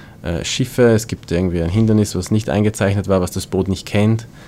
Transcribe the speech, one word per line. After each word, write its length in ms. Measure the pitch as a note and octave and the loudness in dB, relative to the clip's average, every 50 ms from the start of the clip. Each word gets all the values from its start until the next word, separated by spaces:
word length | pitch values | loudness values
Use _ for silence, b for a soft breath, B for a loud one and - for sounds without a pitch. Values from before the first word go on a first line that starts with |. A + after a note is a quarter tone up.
| B B B B - | B B B B -8
äh, 220 | - F2 E2 - | -6 -4 -4 -4
Schiffe, 380 | - - - C3+ B2+ - - B2 | -4 -4 -4 -4 -4 0 2 4
es 240 | A#2+ A2+ G#2+ G#2+ | 4 4 4 0
gibt 260 | - - - - - - | -2 -8 -10 -6 -4 -2
irgendwie 300 | E2+ F#2 F#2 E2+ F2 E2 | 0 0 0 0 0 -2
ein 80 | E2 | 0
Hindernis, 440 | F2+ A2+ A2+ A2 G#2+ G#2+ G#2 G2+ - | 2 2 4 4 4 4 2 2 0
was 160 | F#2 F2+ - | -4 -4 -2
nicht 200 | A2 G#2+ G#2 - | -2 -2 0 0
eingezeichnet 580 | C#2+ G2+ G#2 G#2+ G#2 - G#2+ G2 G2 G#2 F#2+ F#2+ | 0 0 0 0 0 0 0 0 0 0 0 0
war, 140 | G2 F#2 F2+ | 0 0 0
was 80 | F2 | 0
das 160 | - G2 - | -4 -6 -8
Boot 220 | - - F#2 F#2 F#2+ | -4 -2 -2 -2 -2
nicht 180 | F#2+ - - | -2 -4 -4
kennt. 400 | - - G#2 G#2 G#2+ A2+ A2+ - - B B B | -4 0 2 2 2 2 0 -2 -8 B B B